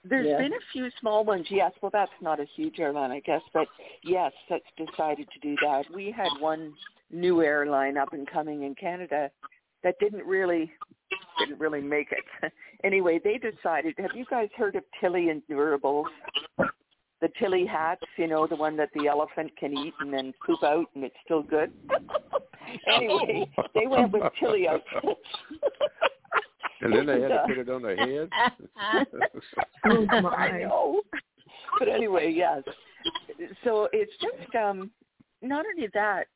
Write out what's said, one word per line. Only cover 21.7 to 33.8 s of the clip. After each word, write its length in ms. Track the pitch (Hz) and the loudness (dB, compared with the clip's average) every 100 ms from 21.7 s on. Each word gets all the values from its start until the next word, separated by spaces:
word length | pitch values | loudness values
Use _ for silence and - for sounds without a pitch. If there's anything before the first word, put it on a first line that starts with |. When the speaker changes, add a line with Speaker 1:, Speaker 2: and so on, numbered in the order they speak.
| - - | -6 -2
Speaker 1:
<laughs> 1000 | 571 - - - - - - - 247 - | -2 0 -6 -4 -6 -6 -20 -14 -6 0
Anyway, 600 | 440 453 392 - 381 - - - | 2 2 0 0 -2 -2 -2 0
they 140 | 440 247 | 0 4
went 240 | 262 240 | 4 6
with 100 | 208 160 - | 4 0 0
Tilly 280 | 247 214 170 | 2 4 2
outfits. 520 | 160 - - 359 - - - - | 0 -2 -4 -2 -4 -8 -14 -12
<laughs> 1300 | 320 571 - 587 - - - _ - - _ - - | -4 -4 0 -2 0 -2 -2 _ -4 -4 _ -12 -4
Speaker 3:
And 120 | - | 2
then 120 | 113 147 | 4 4
they 120 | 127 | 2
had 80 | 135 | 4
to 80 | 151 | 2
Speaker 1:
Uh, 60 | 156 | 2
Speaker 3:
put 100 | 127 | 0
it 120 | 123 | -2
on 120 | 127 | -4
their 160 | 117 95 | -2 0
head? 320 | 120 143 165 | 0 -2 -4
<laughs> 760 | 196 240 - - - 208 220 277 - - - - - - - | 2 0 0 -20 -8 0 0 0 -2 -2 -4 -8 -6 -6 0
Speaker 1:
<laughs> 20 | |
Speaker 4:
Oh, 360 | 214 233 208 226 | 4 4 6 4
my. 80 | 180 | 2
Speaker 1:
I 300 | - - 180 | 0 -2 -2
know. 380 | 196 - - 370 - - _ _ - - - 1077 | 0 0 2 0 -2 -12 _ _ -20 -20 -2 0
But 120 | 214 | 2
anyway, 420 | 214 220 180 160 | 2 2 2 2
yes. 320 | 160 175 147 - - - - - - - - 170 196 | 2 2 0 -6 -14 -20 -10 -8 -8 -12 -14 -14 -4
So 260 | 247 214 | 0 2